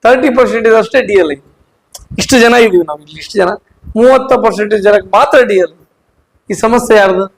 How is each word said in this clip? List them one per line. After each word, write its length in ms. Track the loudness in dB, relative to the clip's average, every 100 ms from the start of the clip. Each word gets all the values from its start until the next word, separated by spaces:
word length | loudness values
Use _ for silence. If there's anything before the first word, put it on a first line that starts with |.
ತರ್ಟಿ 280 | 0 0 0
ಪರ್ಸೆಂಟೇಜ್ 440 | 0 -2 0 0
ಅಷ್ಟೇ 280 | 0 0 -4
ಡಿ 100 | 0
ಎಲ್ 200 | 0 0
ಐತಿ. 140 | -6 _ _ _ _ _ -20 _ -8
ಇಷ್ಟು 200 | 0 2
ಜನ 160 | 2
ಇದೀವಿ 300 | 2 2 0
ನಾವು 160 | -2 -10
ಇಲ್ಲಿ, 180 | -16 -20
ಇಷ್ಟು 180 | -10 -4
ಜನ, 120 | -4 -6 _ _ -10 0
ಮೂವತ್ತು 460 | 2 2 0 -2
ಪರ್ಸೆಂಟೇಜ್ 400 | 0 -2 -4 0
ಜನಕ್ಕೆ 260 | 2 0 0 0
ಮಾತ್ರ 200 | 2 2
ಡಿ 120 | 2
ಎಲ್. 200 | 0 -2 _ _ _ _ _ _ _ _
ಈ 40 |
ಸಮಸ್ಯೆ 420 | -6 0 0 2 2
ಯಾರ್ದು? 280 | 2 0 -6